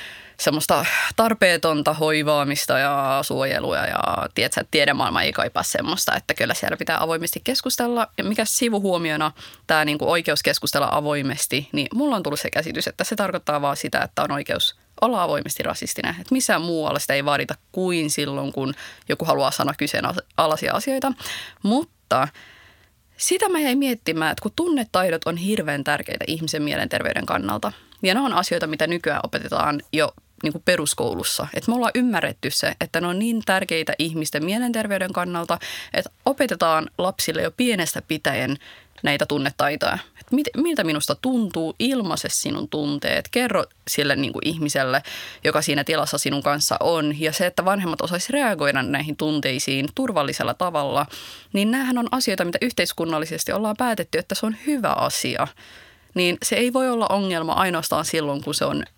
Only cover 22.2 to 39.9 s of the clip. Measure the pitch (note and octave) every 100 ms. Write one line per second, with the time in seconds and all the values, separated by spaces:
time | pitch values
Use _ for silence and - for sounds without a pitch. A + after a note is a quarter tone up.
22.2 | C#3+ - - - - - _ _ _ -
23.2 | - F#4 G#4 E4+ D4 C4 C#4 A#3 - D#3+
24.2 | D#3 - G#3+ - F4 C#4+ A3 F#3 F#3 E3
25.2 | E3 E3+ F#3+ G#3+ D#3 C#3+ C#3 D3 - -
26.2 | - D#3+ D#3 D#3 D3 D3 - - - -
27.2 | - - F#2+ G#2 G#3 - - - F#3 G#3
28.2 | C4+ F3+ F3+ E3+ D#3+ D3+ D#3+ E3+ D#3+ D3
29.2 | - - - - D3+ D3 - D#3 D3 -
30.2 | - - - E3+ - F3 D3 - A#2 F2+
31.2 | - - D#3 - - B3 A#3 B3 B3+ F3+
32.2 | C#3+ - C3 - - - E3 E3 F3 F#3
33.2 | A3+ A3+ G#3 F#3+ F#3+ E3 D#3 - D#3+ D#3+
34.2 | D#3 D3 D#3+ G#3+ B3 A3+ G#3+ G3 F#3 F3+
35.2 | F3+ F3 E3+ F3 - - - - - _
36.2 | - C#4 C4 E3+ E3 D#3 D#3 - F3+ -
37.2 | - D#3+ E3 - B3 G3+ D#3+ - - D3+
38.2 | D3 C3 C3 C#3 - - - - D3 C#3+
39.2 | D3+ D3 C3+ - C#3+ D3+ -